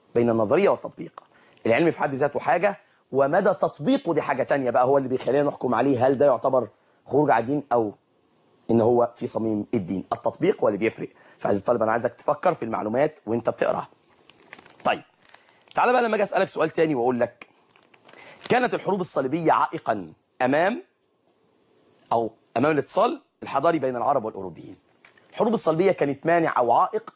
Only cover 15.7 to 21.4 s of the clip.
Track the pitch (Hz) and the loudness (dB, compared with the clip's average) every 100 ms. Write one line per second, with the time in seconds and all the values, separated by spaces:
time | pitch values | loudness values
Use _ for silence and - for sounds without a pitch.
15.7 | - 202 247 233 214 202 175 190 - 160 | 0 2 2 0 0 0 0 -2 -2 -2
16.7 | - 165 135 120 120 117 - - _ _ | 0 0 2 0 0 -2 -4 -20 _ _
17.7 | _ _ _ _ - - - - 233 240 | _ _ _ _ -20 -20 -18 -2 0 0
18.7 | 165 - 196 180 147 135 160 160 127 151 | -2 -2 -4 -2 -4 -2 0 2 2 2
19.7 | 160 - 107 82 - _ _ 127 147 185 | -4 -4 -6 -6 -18 _ _ 0 2 0
20.7 | 262 - _ _ _ _ _ | -2 -12 _ _ _ _ _